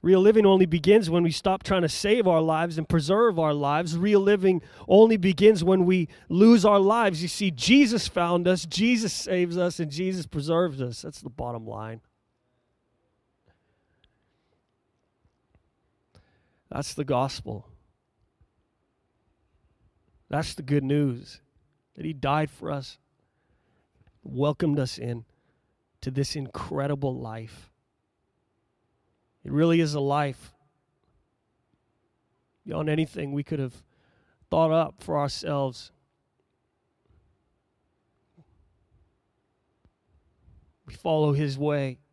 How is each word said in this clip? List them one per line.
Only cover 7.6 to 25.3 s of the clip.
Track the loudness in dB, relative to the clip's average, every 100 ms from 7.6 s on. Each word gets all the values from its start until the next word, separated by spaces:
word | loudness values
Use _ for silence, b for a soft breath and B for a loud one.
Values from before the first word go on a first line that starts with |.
| 4 4 4 0 -4
found | -4 0 0 2
us. | 0 -2
Jesus | -2 0 0 -2
saves | -6 -4 -2 -2 -2
us, | -4 -4
and | -8
Jesus | -4 -4 -4 -8
preserves | -8 -2 0 -2 -4
us. | -10 -10
That's | -16 -16
the | -18
bottom | -12 -12 -10 -12
line. | -12 -12 -16 _ _ _ _ _ _ _ _ _ _ _ _ _ _ _ _ _ _ _ _ _ _ _ _ _ _ _ _ _ _ _ _ _ _ _ _ _ _ _ _ _ _ _ _ _ _ _
That's | -12 -10
the | -10
gospel. | -4 -2 -4 -8 -14 -14 -16 -20 _ _ _ _ _ _ _ _ _ _ _ _ _ _ _ _ _ _ _ _ _ _ _ _ _
That's | -6 -6
the | -10
good | -4 -2
news, | 0 0 0 -4 -14 -20 _ _ _ _ _ -14
that | -12
he |
died | -6 -2 -2 -4
for | -8 -10
us, | -10 -12 -20 _ _ _ _ _ _ _ _ _ _ _ _
welcomed | -14 -4 -2 0 -2 0
us | -4 -6
in | -10 -10 -12